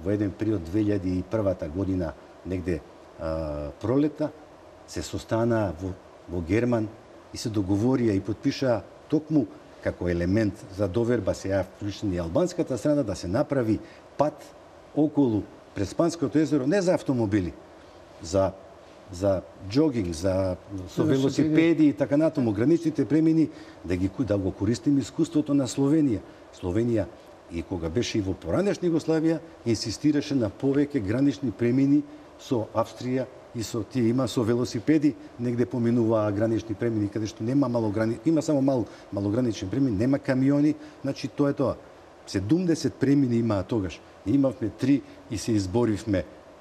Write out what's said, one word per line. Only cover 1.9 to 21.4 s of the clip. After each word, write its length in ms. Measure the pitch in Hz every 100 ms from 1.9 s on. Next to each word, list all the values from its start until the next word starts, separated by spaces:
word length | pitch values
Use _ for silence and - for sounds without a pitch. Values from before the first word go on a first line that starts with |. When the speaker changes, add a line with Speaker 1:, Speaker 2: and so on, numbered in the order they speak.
| 92 82 - - - 87
Speaker 1:
негде, 340 | 92 87 80 - - - -
а, 500 | 80 80 78 73 73 -
пролета, 500 | 101 135 151 151 147 - - - - - -
се 160 | -
состанаа 720 | - 117 - 117 120 117 101 80
во, 120 | 92 92 - - -
во 120 | 87
Герман 480 | 80 104 120 117 107 - - - -
и 40 | -
се 120 | 123
договорија 640 | 107 92 101 120 131 117
и 80 | 98
потпишаа 600 | 98 104 143 - - - - - -
токму 380 | 156 151 156 117 - - -
како 240 | 98 90 87
елемент 560 | 87 87 101 107 - - 92
за 120 | 101
доверба, 460 | 92 117 120 95
се 140 | 90 98
ја 160 | 98
вклучени 520 | 92 - 104 98 107 90
и 40 |
албанската 580 | 85 92 170 - 151 127
страна, 240 | 151 147
да 140 | 117 95
се 120 | 180
направи 500 | 202 151 135 113 98 - - - -
пат 260 | 147 - - - - - - 147
околу 460 | 151 147 131 107 - - -
Преспанското 640 | - 101 - 165 - 135 151
езеро, 280 | 151 147 127
не 160 | 202
за 120 | 180
автомобили, 580 | 156 - 127 110 104 85 - - - - - - -
за, 260 | 82 95 95 - - - - - -
за 300 | 90 98 95 - - 95
џогинг, 440 | 120 156 120 90
за, 420 | 80 95 92 95 90 - 101 90
со 160 | -
Speaker 2:
Велосипеди. 440 | 160 135 135 135